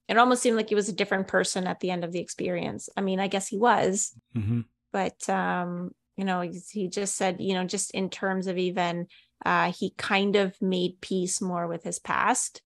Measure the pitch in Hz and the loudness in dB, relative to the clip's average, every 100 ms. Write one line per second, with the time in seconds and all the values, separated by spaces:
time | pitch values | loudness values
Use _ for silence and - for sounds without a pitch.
0 | - 208 247 247 247 226 214 208 202 170 | 0 4 4 4 4 2 2 0 0 -2
1 | 196 196 190 190 185 196 185 180 185 180 | 0 0 2 0 2 0 -2 -2 -2 -2
2 | 170 175 - - - 175 156 202 - - | -2 -4 -6 -6 -2 -2 -4 -6 -6 -2
3 | 196 185 196 196 190 202 240 202 185 196 | 0 0 0 -2 -2 2 4 6 4 0
4 | - - _ 117 104 120 113 _ _ 202 | -2 -8 _ -4 0 0 -2 _ _ -2
5 | 190 - - 190 180 180 175 175 175 - | -2 -4 -2 0 0 -2 -2 -6 -8 -12
6 | _ - 196 180 175 180 - 214 180 202 | _ -6 -2 0 -2 -8 -10 -4 -4 -2
7 | 196 - 190 180 190 185 185 196 - - | -4 0 -2 0 -2 0 0 -2 -4 -4
8 | 185 - 196 190 190 180 180 185 175 175 | -4 -2 -2 0 -2 0 0 0 0 0
9 | 175 - _ _ - 180 170 180 190 - | -6 -12 _ _ 2 4 2 0 -4 -4
10 | - 196 202 202 190 - 190 185 180 180 | 0 2 4 4 2 0 0 2 0 -4
11 | - 190 180 - 185 175 170 170 165 180 | -4 -2 0 -2 -2 -2 -4 -6 -6 -8
12 | - 175 208 254 - - _ | -2 2 4 2 -2 -8 _